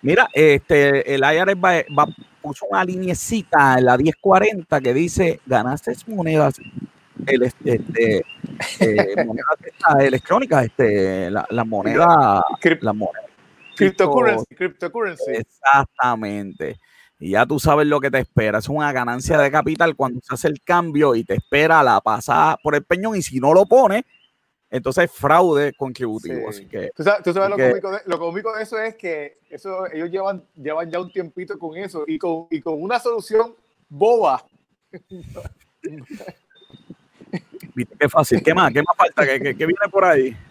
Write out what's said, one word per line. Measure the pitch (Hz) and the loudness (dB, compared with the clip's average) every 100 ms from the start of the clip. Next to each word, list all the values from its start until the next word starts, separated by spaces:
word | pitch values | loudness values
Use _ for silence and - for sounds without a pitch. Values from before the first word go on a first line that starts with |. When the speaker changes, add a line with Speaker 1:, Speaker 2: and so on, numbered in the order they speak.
Speaker 1:
mira, | 127 185 254 | 2 2 2
este, | - 156 143 - 151 143 139 - | 4 6 4 4 4 4 2 0
el | 139 | 0
I | 135 156 | 2 2
R | 185 | 0
S | 196 | 0
va... | 180 170 - 143 | 2 0 0 0
va, | 151 - - _ | 0 -2 -20 _
puso | 151 143 196 | -14 -12 -4
una | 190 185 | -2 -2
linecita | 185 185 170 - 226 - 156 139 127 | -4 -4 -6 -4 -4 0 4 6 6
en | 127 | 4
la | 123 | 4
diez | 151 - | 2 0
cuarenta | - 185 214 208 165 147 | 2 4 4 -2 -4 -2
que | 131 | 0
dice, | 127 170 - 175 - - | 0 -2 0 -2 -2 -2
"Ganaste | 127 117 147 - 247 - | 0 0 -4 -6 -10 -8
monedas | 214 165 156 143 - - - - _ _ - - | -6 0 2 2 0 -12 -16 -16 _ _ -12 -2
el-, | 131 | 0
este, | 123 - - 117 117 113 113 101 | 0 -2 -2 -2 -2 0 2 0
eh, | - - - | -4 -12 -16
Speaker 2:
<laughs> | - - - 190 107 98 101 127 | -10 -12 0 0 2 0 0 -4
Speaker 1:
monedas | 113 - - - | -4 -4 -4 -6
estas | _ - 143 | _ 2 4
electrónicas, | 139 127 - 190 269 151 120 | 4 0 0 -2 2 0 0
este, | - 120 104 95 95 90 | 0 2 2 0 -2 -4
la, | 101 - | -6 -4
la | 117 | -4
moneda, | 113 107 98 113 170 165 127 98 78 - | -4 -4 -2 2 6 6 6 4 0 0
Speaker 2:
Crip-, | 170 160 | 0 0
Speaker 1:
la | 110 | -2
moneda | 107 95 - - _ _ _ - - | -4 -6 -8 -18 _ _ _ -20 0
Speaker 2:
cryptocurrency, | 190 - 180 139 - 151 117 | 0 2 2 4 2 0 -4
Speaker 1:
cripto". | - | -8
Speaker 2:
cryptocurrency. | 180 - 175 226 214 160 110 | -8 -6 -10 -6 -8 -6 -8
Speaker 1:
Exactamente. | 117 110 _ 135 139 135 _ 127 113 107 104 98 82 76 - _ _ _ _ | -6 -8 _ 2 2 2 _ -2 -2 -6 -8 -10 -10 -10 -10 _ _ _ _
Y | 82 | -2
ya | 98 120 | 0 0
tú | 151 | 0
sabes | 156 147 147 | 2 2 2
lo | 147 | 0
que | 135 | 0
te | 131 | -2
espera. | 113 - 110 107 | -2 -2 0 -2
Es | 110 | -4
una | 147 147 | -4 -4
ganancia | 127 120 120 131 156 | -4 -4 -6 0 2
de | 143 | 2
capital | 151 147 156 170 143 | 2 -2 0 -2 0
cuando | 135 123 | -6 -6
se | _ | _
hace | 123 156 | -4 -4
el | 147 | -4
cambio | - 175 170 147 147 117 | -2 0 0 2 2 2
y | |
te | - 95 | -2 -4
espera | - 143 160 160 | -2 0 4 4
la | 135 101 | 6 4
pasada | - 110 - 131 156 156 | 2 -4 0 2 2 2
por | 156 147 | -2 -4
el | |
peñón. | - 175 214 214 | -2 -4 -2 -6
Y | |
si | 151 131 | -6 -2
no | 131 | 4
lo | 175 196 | 4 6
pones, | 247 240 202 - _ _ _ _ _ _ | 6 6 2 -4 _ _ _ _ _ _
entonces | 127 123 131 170 | -6 -2 0 0
fraude | - 143 160 185 147 143 | 0 2 4 4 2 0
contributivo. | - 135 117 123 107 82 - 110 | -4 -10 -6 -8 -8 -8 -10 -10
Speaker 2:
Sí. | 101 | -12
Speaker 1:
Así | 95 | -14
que, | - - | -10 -10
Speaker 2:
¿Tú | - | -4
sabes, | 165 202 | 0 0
tú | 185 | 0
sabes | 175 196 | -2 -2
Speaker 1:
así | |
Speaker 2:
lo | 202 | 0
Speaker 1:
que | 127 | 0
Speaker 2:
cómico | 123 190 | 0 -4
de, | 196 196 | -10 -6
lo | 170 | -6
cómico | 170 175 220 220 | -6 -6 -8 -8
de | |
eso | 214 220 | -8 -6
es | 220 220 | -8 -8
que | 185 156 143 _ _ | -10 -8 -10 _ _
eso, | 151 196 190 185 | -18 -12 -10 -8
ellos | 156 170 | -8 -8
llevan, | 185 190 190 _ _ | -6 -6 -6 _ _
llevan | 143 156 170 | -8 -8 -6
ya | 170 | -8
un | 185 | -8
tiempito | 190 170 180 180 190 | -10 -10 -12 -14 -12
con | 165 160 | -12 -12
eso | 196 170 147 | -12 -10 -8
y | 160 | -6
con, | 180 165 165 | -4 -6 -6
y | 160 | -8
con | 165 156 | -6 -8
una | 180 240 | -4 -4
solución | 240 233 196 214 233 - _ _ _ | -4 -6 -2 0 0 -4 _ _ _
boba. | 143 208 233 180 131 _ _ _ _ _ | -2 2 4 2 0 _ _ _ _ _
<laughs> | 180 _ 185 - - - _ _ _ - 151 127 247 - - _ _ _ - _ - _ _ - - _ - - | -20 _ -20 -18 -16 -18 _ _ _ -14 -14 -18 -18 -18 -20 _ _ _ -20 _ -20 _ _ -12 -12 _ -20 -14
Speaker 1:
Viste | - 120 - | -10 -10 -2
qué | 143 | 0
fácil. | 165 151 - | 2 2 2
¿Qué | 156 | 2
más? | 170 160 | 2 2
¿Qué | 120 | 2
más | 147 - | 0 0
falta? | 175 - 143 | 0 2 0
¿Qué, | 135 | 0
qué, | 139 - | -2 -4
qué | 156 | -2
viene | 180 202 | -2 0
por | 196 185 | 2 4
ahí? | 151 131 113 - | 4 2 -4 -20